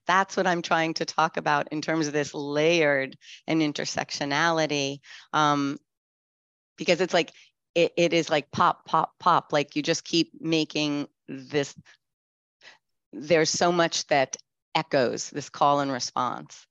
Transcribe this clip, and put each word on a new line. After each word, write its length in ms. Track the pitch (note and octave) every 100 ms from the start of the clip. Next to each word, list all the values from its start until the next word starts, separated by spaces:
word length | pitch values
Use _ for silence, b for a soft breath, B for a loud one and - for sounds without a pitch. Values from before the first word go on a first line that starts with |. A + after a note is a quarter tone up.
| -
that's 280 | F#3 G3 -
what 120 | F#3
I'm 160 | F3
trying 320 | - E3 D#3+ D#3+
to 100 | D#3+
talk 320 | - D#3+ -
about 300 | D#3+ D3 -
in 100 | D3+
terms 260 | D3 D#3+ D3
of 60 |
this 200 | D3 C#3+
layered 840 | D3+ C#3+ D3 D#3 E3+ D3+ C#3 C3+ - B B -
and 160 | D#3+
intersectionality. 1400 | D3+ D3 - - - - C#3+ C#3+ E3 E3 D#3 D3 C#3 C#3 B B B
Um, 440 | D3+ D3 C#3+ C#3 D3 _ _ _ _ _ _ _ _ _ -
because 220 | E3 E3+
it's 140 | F#3
like, 180 | F3+ D#3+ b b _ _ E3+
it, 180 | E3 -
it 160 | E3+
is 180 | E3+ D#3
like 180 | D#3 -
pop, 340 | - F3 - -
pop, 260 | D#3+ - _
pop. 340 | F#3 D#3 -
Like 220 | D3+ C#3+ D3+
you 80 |
just 200 | C#3+ D#3+
keep 280 | - E3+ D#3+ -
making 680 | D#3+ D#3+ D3+ D3+ D3+ D3 C#3+ _ -
this, 480 | C3+ C3 D3 C#3 - - _ _ _ _ _ _ _ B B _ _ _
there's 400 | - D3 E3 D#3
so 200 | - F3
much 360 | F3 E3 - -
that 280 | D3 - - _ _ _
echoes 560 | D#3+ - C#3+ A#2+ A2+ -
this 200 | D3 C3+
call 300 | - D3 C#3+
and 100 | C#3
response. 720 | B2+ - - B2 - - - _